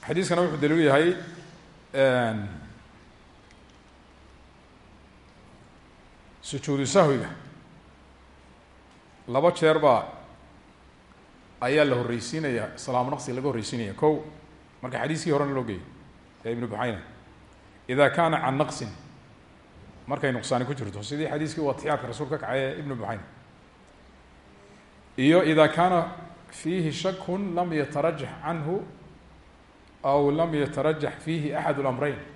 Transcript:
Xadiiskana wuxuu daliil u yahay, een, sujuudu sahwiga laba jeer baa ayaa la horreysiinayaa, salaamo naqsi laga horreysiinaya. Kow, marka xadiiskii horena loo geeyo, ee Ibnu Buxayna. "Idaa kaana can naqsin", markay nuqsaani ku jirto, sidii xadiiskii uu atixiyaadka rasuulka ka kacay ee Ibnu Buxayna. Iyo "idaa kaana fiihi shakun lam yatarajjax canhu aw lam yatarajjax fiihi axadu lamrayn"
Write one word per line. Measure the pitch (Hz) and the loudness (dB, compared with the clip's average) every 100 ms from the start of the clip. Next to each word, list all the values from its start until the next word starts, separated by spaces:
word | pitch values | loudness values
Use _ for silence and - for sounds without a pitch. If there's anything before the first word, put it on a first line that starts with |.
| - | -2
Xadiiskana | 156 175 175 | -2 2 2
wuxuu | 175 151 | 2 2
daliil | 147 160 | 2 6
u | |
yahay, | 151 139 165 180 - - - - - - - | 6 8 6 2 -6 -16 -20 -20 -20 -20 -8
een, | 139 135 127 117 110 101 80 - - - - - - - - - - - - - - - - - - - - - - - - - - - - - - - - - - - - - - | 2 4 4 2 -2 -6 -10 -16 -20 -20 -20 -20 -20 -20 -20 -20 -20 -20 -20 -20 -20 -20 -20 -20 -20 -20 -20 -20 -20 -20 -20 -20 -20 -20 -20 -20 -20 -20 -20 -20 -20 -20 -20 -20 -20
sujuudu | - 139 - 139 135 | -12 -8 -4 -2 2
sahwiga | 196 160 131 87 - - - - - - - - - - - - - - - - - - - - | 4 4 4 -2 -12 -18 -20 -20 -20 -20 -20 -20 -20 -20 -20 -20 -20 -20 -20 -20 -20 -20 -20 -4
laba | 123 170 | 2 2
jeer | 175 160 156 | 4 4 6
baa | 147 113 - - - - - - - - - - - - - - - - | 6 4 2 -14 -20 -20 -20 -20 -20 -20 -20 -20 -20 -20 -20 -20 -20 -6
ayaa | 123 151 147 | 0 4 4
la | 123 | 4
horreysiinayaa, | 117 117 110 156 151 117 104 - | 0 -4 -4 -4 -2 -2 -4 -10
salaamo | - 123 127 | -2 0 0
naqsi | 143 - | -4 -6
laga | 127 139 | -4 -2
horreysiinaya. | 117 104 123 107 | -4 -4 -6 -6
Kow, | 98 151 147 - - - - - - | 0 2 2 -4 -18 -20 -20 -20 -14
marka | 123 123 | -8 -4
xadiiskii | 127 156 170 | -2 -2 0
horena | 143 143 | 0 0
loo | 135 | -2
geeyo, | 117 92 - - - - - - 113 | -4 -8 -10 -20 -20 -20 -20 -12 -8
ee | |
Ibnu | 120 120 | -6 -4
Buxayna. | 104 123 98 - - - - - - - - - | -4 -4 -6 -10 -20 -20 -20 -20 -20 -20 -20 -4
"Idaa | 127 139 | 4 4
kaana | 143 165 151 | 6 2 2
can | 127 135 | 0 0
naqsin", | 147 - 120 87 - - - - - - - - - - - | -2 -2 -10 -12 -20 -20 -20 -20 -20 -20 -20 -20 -20 -20 -6
markay | 139 143 | -2 0
nuqsaani | 123 - 123 127 | -2 0 -2 0
ku | |
jirto, | 139 104 98 | -4 -8 -8
sidii | 104 147 156 | -8 -4 -4
xadiiskii | 151 156 - | -2 -4 -2
uu | 147 | -2
atixiyaadka | 135 151 147 123 | -2 -2 -2 -4
rasuulka | 117 143 135 | -8 -6 -4
ka | 98 | -2
kacay | 131 | -2
ee | 135 147 | -2 -4
Ibnu | 147 127 | -8 -6
Buxayna. | 104 107 85 - - - - - - - - - - - - - - - - - - - | -6 -8 -10 -20 -20 -20 -20 -20 -20 -20 -20 -20 -20 -20 -20 -20 -20 -20 -20 -20 -16 0
Iyo | 135 170 | 6 6
"idaa | 156 160 151 | 6 6 6
kaana | 165 180 175 165 - - - - | 6 2 2 0 -8 -16 -20 -20
fiihi | - 156 185 160 | -10 -4 -2 -2
shakun | 147 190 185 - 185 202 170 | -2 -4 -4 -6 -4 -4 -2
lam | 180 | -2
yatarajjax | 156 139 147 156 151 123 - | -2 -2 0 0 -2 -10 -8
canhu | 147 170 147 196 - - - - - - - - - - - - | -6 -6 -4 -4 -6 -16 -20 -20 -20 -20 -20 -20 -20 -20 -20 -6
aw | 139 143 143 | 0 2 4
lam | 151 170 156 | 2 0 0
yatarajjax | 143 151 143 151 139 - - | -2 0 0 0 -4 -6 -6
fiihi | 165 147 151 | -4 -2 -2
axadu | 156 139 | -2 0
lamrayn" | 135 123 143 120 - | -2 0 -2 -4 -12